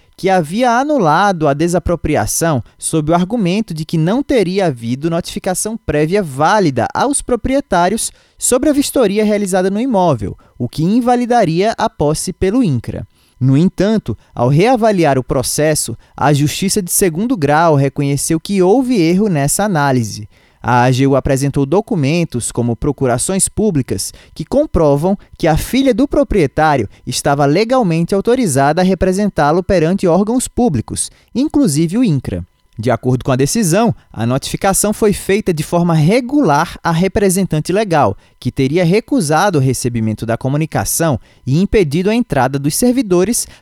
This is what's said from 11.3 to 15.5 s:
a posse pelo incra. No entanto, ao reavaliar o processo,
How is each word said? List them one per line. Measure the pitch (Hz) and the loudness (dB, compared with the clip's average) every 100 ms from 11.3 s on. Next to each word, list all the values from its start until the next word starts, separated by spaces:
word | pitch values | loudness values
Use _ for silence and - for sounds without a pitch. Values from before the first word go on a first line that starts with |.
| 240 185 160 202 - | 2 2 2 0 0
a | 220 | -4
posse | - 147 151 - | 0 -2 -2 -4
pelo | 175 190 233 | -4 -2 0
incra. | 226 123 - - 95 _ _ - | 0 0 -4 -10 -12 _ _ -2
No | 127 135 | 2 4
entanto, | 185 - 190 220 - 110 _ | 2 2 0 0 -2 -10 _
ao | - 123 | -2 0
reavaliar | 143 220 262 220 202 156 131 | 2 4 2 2 2 2 0
o | |
processo, | 123 143 120 | 0 -2 -2